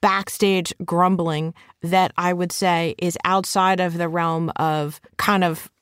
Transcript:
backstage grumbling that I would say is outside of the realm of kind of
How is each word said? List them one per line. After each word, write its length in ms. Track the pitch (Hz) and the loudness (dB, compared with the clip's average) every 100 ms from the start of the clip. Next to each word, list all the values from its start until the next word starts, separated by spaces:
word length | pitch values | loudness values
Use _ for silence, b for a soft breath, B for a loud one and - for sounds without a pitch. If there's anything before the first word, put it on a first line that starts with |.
backstage 720 | 208 190 190 - 208 190 170 - | 4 2 -4 0 2 2 0 -8
grumbling 680 | 170 170 180 185 165 151 160 165 B B | -4 2 2 2 0 -2 -4 -8 B B
that 300 | 165 185 185 - | 0 2 2 0
I 160 | 180 | -2
would 200 | 175 180 | 0 -2
say 420 | - 190 170 170 - | 0 0 2 0 -2
is 200 | 175 165 | -4 -4
outside 560 | - 190 185 196 185 185 | -2 -2 0 0 2 2
of 180 | 180 170 | 0 -2
the 100 | 170 | -4
realm 440 | 170 165 165 165 - | -2 -2 -2 -4 -2
of 440 | 156 156 147 - - _ | -2 -2 -4 -8 -18 _
kind 280 | - 202 | 0 2
of 260 | 180 160 - _ | 2 -2 -10 _